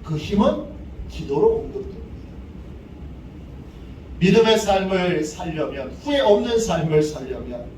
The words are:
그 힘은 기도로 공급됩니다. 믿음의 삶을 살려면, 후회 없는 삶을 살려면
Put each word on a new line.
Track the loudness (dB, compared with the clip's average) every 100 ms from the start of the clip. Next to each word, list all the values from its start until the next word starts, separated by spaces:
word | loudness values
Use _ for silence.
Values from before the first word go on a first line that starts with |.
그 | -6 -6
힘은 | 0 4 4 2 -6 -12 -12 -10 -10
기도로 | -8 -2 4 4 2
공급됩니다. | -4 -8 -8 -12 -14 -14 -14 -16 -14 -16 -14 -16 -16 -16 -14 -14 -16 -16 -16 -16 -16 -16 -16 -16 -14 2
믿음의 | 6 8 8 6
삶을 | 4 2 4 2 2 0
살려면, | -2 -4 -6 -4 -4 -4 -8 -8
후회 | 0 4
없는 | 6 6 4 0
삶을 | 2 0 4 4
살려면 | 2 -4 -8 -8 -8 -10 -12